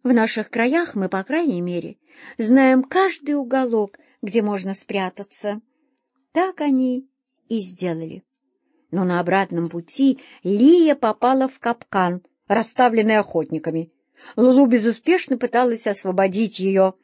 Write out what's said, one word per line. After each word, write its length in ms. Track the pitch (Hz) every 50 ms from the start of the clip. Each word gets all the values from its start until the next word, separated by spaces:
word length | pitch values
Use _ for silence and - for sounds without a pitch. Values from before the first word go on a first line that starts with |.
| _
В 80 | 247
наших 360 | 254 226 220 220 - 226 208 -
краях 460 | - 226 233 254 285 339 349 - -
мы, 140 | 208 190 185
по 160 | - 190 190
крайней 360 | - 277 330 349 285 190 175
мере, 360 | 175 180 175 175 - - - _ _ _ _ - - - - -
знаем 460 | 226 214 254 269 269 262 262 262 262
каждый 500 | - - 370 392 381 330 - 285 294 294
уголок, 640 | 285 262 240 254 269 262 240 233 220 208 196 - _ _ _ _ _
где 200 | - 196 185 233
можно 320 | 208 208 208 190 185 196 190
спрятаться». 840 | - - - - 196 190 180 _ - 202 _ - - - 208 208 220 _ _ _ _ _ _ _ _ _ _ _ _ _ _
Так 280 | _ 311 359 381 359 -
они 480 | 294 294 269 254 262 254 254 254 262 _ _ _ _ _ _ _ _ _
и 120 | 226 220
сделали. 640 | 190 185 180 - 180 180 165 160 165 165 170 185 _ _ _ _ _ _ _ _ _ _ _ _ _ _
Но 140 | - 185 185
на 160 | 180 180 175
обратном 480 | 175 175 185 196 196 185 175 170 170 165
пути 520 | 170 170 165 - - - 277 269 262 - - - - _
Лия 520 | _ 175 202 208 247 294 349 359 330 311 285
попала 540 | 285 - 220 214 _ - 247 262 262 262 262
в 100 | 262 _
капкан, 640 | - 233 226 226 - _ - 196 185 175 175 185 _ _ _ _ _
расставленный 720 | _ 202 226 226 - - - 247 240 220 226 208 220 220 214
охотниками. 760 | 202 - - 170 156 - 165 156 - 170 160 165 165 165 _ _ _ _ _ _ - - -
Лулу 300 | - 240 254 254 269 285
безуспешно 720 | 240 247 233 208 233 226 - _ 302 359 349 - - 262 233
пыталась 480 | 254 240 - 240 254 247 233 226 -
освободить 720 | 220 196 - - 190 185 180 196 196 180 208 226 196 - -
ее. 360 | 185 190 190 190 190 190 190 _